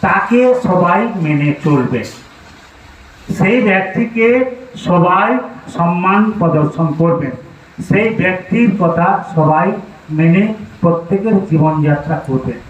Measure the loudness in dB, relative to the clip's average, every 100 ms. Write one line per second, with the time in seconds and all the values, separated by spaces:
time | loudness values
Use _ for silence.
0 | 0 0 2 2 4 2 2 2 2 2
1 | 0 -2 0 0 0 0 0 0 0 -4
2 | -6 -14 -20 -20 -20 -20 -20 -20 -20 -20
3 | -20 -20 -12 -2 0 2 2 0 -2 -4
4 | -4 0 2 2 0 -6 -16 -12 -2 2
5 | 4 2 2 -2 -4 -14 -16 -4 -2 0
6 | 2 2 2 0 0 2 0 0 -4 0
7 | 0 0 -4 -8 -16 -20 -20 -14 0 2
8 | 2 0 -2 -2 -2 2 2 2 0 2
9 | 0 0 -2 0 2 2 0 -2 -10 -20
10 | -8 0 4 4 2 -2 -10 -2 0 0
11 | -2 -2 2 0 2 0 2 2 0 0
12 | -2 -6 -4 -4 -4 -10 -14